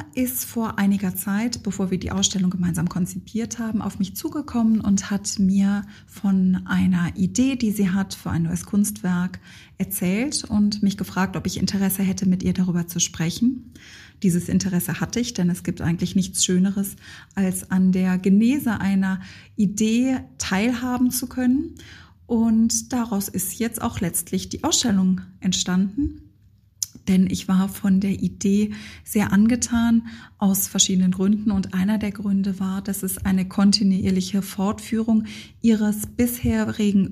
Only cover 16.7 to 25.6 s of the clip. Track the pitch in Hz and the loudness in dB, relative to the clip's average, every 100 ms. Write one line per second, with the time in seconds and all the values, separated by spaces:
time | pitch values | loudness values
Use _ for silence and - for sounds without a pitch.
16.7 | 196 196 - - - - - 190 185 - | 0 -4 -6 -18 -20 -12 -2 -2 -2 -2
17.7 | 185 185 185 185 185 196 196 233 285 262 | 2 4 4 2 2 4 4 4 2 0
18.7 | 202 196 196 190 190 - - - - 208 | -2 0 2 0 -2 -8 -20 -12 -2 -2
19.7 | 208 220 226 262 262 - - - 190 226 | 2 2 2 2 -2 -6 -8 -4 0 0
20.7 | 240 247 247 247 247 247 254 247 269 330 | -2 -2 0 0 0 -6 -2 2 2 0
21.7 | - - - - - - 233 226 220 226 | -8 -20 -20 -20 -16 -2 0 4 4 4
22.7 | - 226 247 233 202 196 190 - - 233 | 0 -2 -4 -2 -2 -2 -4 -6 -4 -4
23.7 | - 233 - 170 165 - 185 185 180 285 | -4 -6 -2 -4 -4 -4 -6 -6 -6 -2
24.7 | - 247 202 185 185 - - 190 180 | 0 2 2 2 0 -4 -6 -2 -2